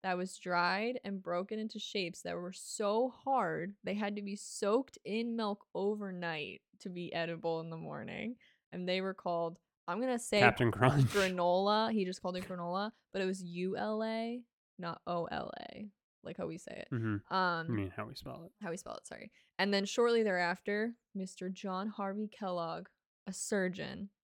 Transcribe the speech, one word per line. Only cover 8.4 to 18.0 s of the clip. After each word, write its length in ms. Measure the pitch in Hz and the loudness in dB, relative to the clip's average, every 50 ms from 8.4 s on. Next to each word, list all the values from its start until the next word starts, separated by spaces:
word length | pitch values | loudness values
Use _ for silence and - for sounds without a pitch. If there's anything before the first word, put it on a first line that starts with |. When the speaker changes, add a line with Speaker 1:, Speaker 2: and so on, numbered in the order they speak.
| _ - _ _ _ _ | _ -20 _ _ _ _
Speaker 1:
And 140 | - 175 180 180 | -6 -4 0 0
they 120 | 185 190 | 0 0
were 140 | 190 190 190 | 0 -2 -4
called, 440 | - - 180 175 170 170 165 170 - _ _ _ _ _ - | -4 -2 0 0 2 0 0 -2 -8 _ _ _ _ _ -4
I'm 120 | 175 208 | -2 0
gonna 180 | 247 262 247 233 | 2 0 0 0
say 220 | - - - 208 | 0 2 6 8
Speaker 2:
Captain 300 | 196 120 - - 123 113 | 8 8 8 6 4 4
Crunch. 340 | 107 101 123 131 139 147 135 113 | 6 6 6 8 8 8 6 6
Speaker 1:
granola. 800 | - 202 190 185 185 180 175 175 180 185 196 202 214 214 220 226 | 6 4 4 4 2 2 4 4 4 4 4 4 4 4 2 2
He 120 | 226 214 190 | 2 0 0
just 140 | 180 190 - | 0 -2 -4
called 140 | - 180 185 | -6 -6 -6
it 100 | 180 185 - | -6 -6 -6
granola, 440 | 185 180 175 170 180 190 202 220 - _ _ _ | -6 -6 -4 -4 -2 -2 -4 -4 -8 _ _ _
but 80 | - 196 | -2 0
it 40 | 190 | 0
was 160 | 190 190 185 | 0 0 -2
U 340 | 185 175 170 175 180 185 190 - | -6 -8 -4 -2 -2 -2 0 -2
L 240 | 208 214 220 214 220 | -2 -2 0 -2 -2
A, 380 | 220 220 226 226 233 240 247 240 _ _ _ _ _ _ - | -2 -2 -2 -4 -4 -6 -8 -10 _ _ _ _ _ _ -8
not 220 | 180 170 165 - _ | -6 -6 -6 -6 _
O 180 | - 175 170 170 | -2 -2 -2 -2
L 240 | - - - - - - - - - | -2 -4 -4 -4 -6 -8 -10 -12 -12
A, 180 | - - 214 202 _ _ _ _ _ _ | -12 -12 -12 -14 _ _ _ _ _ _
like 140 | - - 175 | -12 -12 -6
how 100 | 190 190 160 | -6 -4 -6
we 100 | 160 175 | -6 -8
say 260 | - - - - - | -10 -10 -10 -10 -8
it. 20 | - 135 | -6 -4
Speaker 2:
Mm-hmm. 400 | 120 113 110 104 98 - - 175 | -2 0 0 0 -2 -2 -2 0
Speaker 1:
Um, 320 | 190 185 180 170 165 160 | 2 2 2 0 0 -2
Speaker 2:
I 60 | 160 | -2
mean, 200 | 120 104 98 92 - | 0 0 -2 -2 -4
how 80 | - | -8